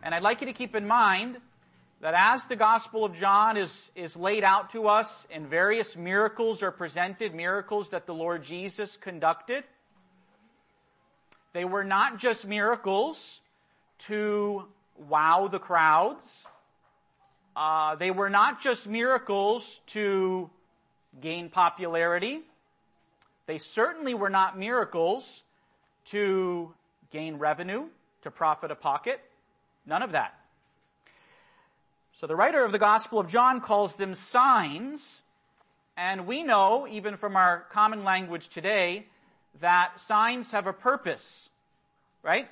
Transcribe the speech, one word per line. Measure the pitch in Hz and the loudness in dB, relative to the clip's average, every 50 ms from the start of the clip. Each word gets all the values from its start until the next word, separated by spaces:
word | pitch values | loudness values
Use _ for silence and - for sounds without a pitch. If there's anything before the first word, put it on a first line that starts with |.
| - | -6
And | - 165 | -4 -4
I'd | 170 180 | 0 2
like | 208 233 233 | 0 0 0
you | 285 | -4
to | 262 262 | -10 -8
keep | - 254 214 - | -8 -10 -6 -6
in | 220 208 | -6 -2
mind | 208 220 240 233 202 190 185 208 247 247 247 _ _ _ _ _ _ _ _ _ _ _ _ | 2 2 4 4 4 4 2 0 -6 -10 -14 _ _ _ _ _ _ _ _ _ _ _ _
that | - 160 160 | -4 0 4
as | 175 190 214 240 262 - | 4 6 6 4 2 -2
the | - 254 | -8 -2
Gospel | 208 220 214 226 226 - - - 220 220 | 2 4 4 4 4 0 -4 -6 -4 -4
of | 208 175 | -4 -4
John | 165 180 196 196 202 214 220 220 | -2 2 4 4 6 4 4 2
is, | 208 190 160 - - - - _ | 0 -2 -4 -6 -14 -18 -18 _
is | - 180 165 - | -12 -12 -12 -12
laid | 170 175 190 208 180 196 | -4 -2 -2 0 4 4
out | 190 190 202 196 185 | 4 4 4 2 -4
to | - 226 220 | -8 -2 2
us | 214 208 214 226 214 - - - - | 4 4 4 2 0 -6 -14 -16 -16
and | 165 156 156 139 | -14 -14 -10 -2
various | 147 165 180 202 214 226 214 - - | 0 2 2 2 2 0 -2 -6 -8
miracles | 165 170 175 185 202 214 214 208 - 233 226 220 185 208 | -12 -8 -2 0 2 0 0 0 -2 -2 -2 -2 -2 -4
are | 190 | -6
presented, | 175 - 175 165 139 175 180 185 196 185 226 208 160 | -6 -6 -10 -10 -4 -4 -4 -4 -4 -8 -8 -8 -8
miracles | 160 170 175 190 202 190 - 214 208 202 - | -6 -4 -4 -4 -4 -4 -4 -6 -6 -6 -4
that | - 180 - | -8 -10 -8
the | - 170 | -8 -10
Lord | 160 165 170 175 170 147 | -6 -4 -4 -4 -6 -8
Jesus | 131 160 175 185 196 185 - 208 190 - | -10 -12 -10 -10 -10 -8 -10 -10 -10 -12
conducted, | - - 196 185 165 151 160 165 165 - - 240 277 277 _ _ _ _ _ _ _ _ _ _ _ _ _ _ _ 214 220 _ _ _ _ _ _ _ _ _ _ _ _ _ _ _ _ _ _ _ _ _ | -16 -14 -14 -10 -2 0 0 0 -2 -4 -8 -8 -8 -8 _ _ _ _ _ _ _ _ _ _ _ _ _ _ _ _ _ _ _ _ _ _ _ _ _ _ _ _ _ _ _ _ _ _ _ _ _ _
they | 175 175 | -6 -4
were | 180 185 202 196 | -2 -2 -2 -2
not | 196 196 196 220 269 240 202 | 0 2 2 2 2 0 -2
just | 233 247 226 220 - | 0 0 0 0 -4
miracles | 196 208 208 202 214 240 226 - 196 190 196 233 302 320 - - - - - _ _ _ _ _ _ _ _ _ _ _ _ - | -6 -4 -2 0 0 0 0 -2 -2 0 0 0 -2 -4 -10 -16 -18 -20 -20 _ _ _ _ _ _ _ _ _ _ _ _ -12
to | - 208 214 214 214 208 208 208 208 208 196 185 185 _ _ _ _ _ | -8 -4 -4 -2 -2 0 0 -2 -2 -4 -6 -10 -14 _ _ _ _ _
wow | - 156 147 151 151 151 160 165 180 196 196 | -20 -8 0 2 4 6 6 6 4 4 0
the | 190 185 | -4 -6
crowds. | - - 180 170 160 156 156 160 180 220 294 - - - - - - - - _ _ _ _ _ _ _ _ _ _ _ _ _ _ _ _ _ _ _ _ | -6 0 2 4 6 6 6 6 4 2 0 -6 -14 -18 -16 -16 -18 -20 -20 _ _ _ _ _ _ _ _ _ _ _ _ _ _ _ _ _ _ _ _
Uh, | - 151 156 156 160 156 156 156 | -4 -2 0 0 0 0 -2 -2
they | 151 175 185 185 | -2 -2 -4 -2
were | 185 202 196 | -2 -2 2
not | 196 202 208 269 269 - - | 4 4 4 4 2 -2 -2
just | 277 247 - - 208 | -2 -2 -2 -4 -8
miracles | 214 226 233 247 262 247 247 - 202 196 196 202 214 240 233 - - - _ | -4 -2 0 2 0 0 0 -2 -2 0 2 0 0 0 -4 -12 -18 -20 _
to | - - 214 214 202 196 190 190 185 185 185 180 160 _ _ _ _ _ _ _ _ _ _ _ _ _ 135 | -12 -6 -4 -2 0 0 2 0 0 -2 -2 -6 -8 _ _ _ _ _ _ _ _ _ _ _ _ _ -14
gain | 127 160 165 175 170 170 | -10 -8 -8 -8 -10 -6
popularity. | 160 185 180 170 170 - 185 170 165 165 165 170 170 175 180 226 277 320 311 _ _ _ _ _ _ _ _ _ _ _ _ _ _ _ - _ _ _ _ | 2 4 4 4 4 0 -6 -2 0 2 2 2 2 0 -2 -4 -6 -8 -12 _ _ _ _ _ _ _ _ _ _ _ _ _ _ _ -20 _ _ _ _
They | - 156 160 | -10 -10 -8
certainly | - - - 214 226 311 349 320 311 269 247 | -8 -8 -2 0 0 0 0 -4 -6 -6 -4
were | 220 196 196 | -2 -2 0
not | 190 190 190 185 196 | 2 2 2 2 0
miracles | 190 190 214 247 254 214 - - 170 165 170 202 262 254 - - - _ _ _ _ _ _ _ _ _ _ _ _ _ - | -6 -6 -2 -2 -2 -2 -2 -2 0 0 0 0 -2 -4 -14 -18 -20 _ _ _ _ _ _ _ _ _ _ _ _ _ -8
to | - 208 208 196 190 190 185 180 175 175 170 160 170 _ _ _ _ _ _ 147 | -4 -2 0 0 0 0 0 -2 -2 -4 -6 -10 -14 _ _ _ _ _ _ _
gain | - 151 156 160 156 143 | -12 -10 -10 -10 -8 -2
revenue, | 147 151 151 147 175 180 196 226 302 330 _ _ _ _ _ _ | 0 0 0 0 -4 -6 -6 -8 -8 -10 _ _ _ _ _ _
to | _ 156 | _ -16
profit | - - 170 160 151 - - 156 | -6 -2 0 0 0 0 -4 -10
a | 151 | -10
pocket. | - - 151 139 143 - 233 269 254 _ _ _ _ _ _ _ _ _ _ _ _ _ | -6 -2 -2 -2 -2 -2 -4 -6 -6 _ _ _ _ _ _ _ _ _ _ _ _ _
None | 135 151 180 240 | -4 -4 -4 -4
of | 240 160 | 0 -2
that. | 147 117 92 - _ _ _ _ _ _ _ _ _ _ _ _ _ _ _ _ _ _ _ _ _ _ _ _ _ _ _ _ _ _ _ _ _ _ _ _ | -2 -2 -2 -6 _ _ _ _ _ _ _ _ _ _ _ _ _ _ _ _ _ _ _ _ _ _ _ _ _ _ _ _ _ _ _ _ _ _ _ _
So | - - | -16 -8
the | 156 156 | -6 0
writer | 170 202 277 339 294 254 | 2 2 4 4 4 2
of | 226 | 2
the | 196 214 | 2 4
Gospel | 214 208 208 220 214 - - 220 | 4 6 4 4 2 0 -2 -2
of | 190 165 | -2 0
John | 165 233 240 254 262 247 - | 2 4 4 4 4 2 0
calls | - 220 202 208 190 - | 2 2 2 2 0 -2
them | - 196 190 185 | -6 -6 -6 -6
signs, | - - - - 247 254 277 262 220 175 147 139 160 226 269 294 294 - - - - _ _ _ _ _ _ _ _ _ _ _ _ _ _ _ | -8 -10 0 4 4 6 6 6 4 2 0 -6 -8 -10 -10 -12 -12 -12 -12 -14 -16 _ _ _ _ _ _ _ _ _ _ _ _ _ _ _
and | - 175 185 196 190 180 | -6 -4 -4 -4 -4 -6
we | 180 240 285 330 | -6 -6 -6 0
know, | 277 233 202 196 190 220 254 285 | 4 4 6 6 6 4 2 0
even | 226 220 214 190 214 208 | -4 -10 -8 -8 -8 -8
from | 190 - 208 196 | -6 -6 -2 2
our | 190 185 180 175 170 170 - | 4 4 4 4 2 -4 -6
common | - 208 208 214 220 214 202 | 0 2 2 2 2 0 0
language | 196 190 185 190 175 170 165 156 - | 0 0 0 0 -4 -8 -10 -10 -10
today, | - 175 160 190 214 208 185 175 175 202 214 _ _ _ _ _ _ _ _ _ _ 147 | -14 -6 -2 0 2 2 2 0 -2 -6 -10 _ _ _ _ _ _ _ _ _ _ -4
that | 156 175 175 180 180 - - - | 2 4 4 4 4 2 -2 -12
signs | - - 220 208 220 233 247 247 233 - | -6 0 2 2 2 2 0 -4 -8 -4
have | - 208 190 | -4 -4 -2
a | 190 190 | -4 -6
purpose, | - - 247 269 277 - 180 151 - - - - - - - _ _ _ _ _ _ _ _ _ _ _ _ _ _ _ | -2 0 0 0 0 -2 -6 -6 -6 -8 -16 -16 -16 -18 -20 _ _ _ _ _ _ _ _ _ _ _ _ _ _ _
right? | 156 165 220 269 - | 0 0 0 0 -4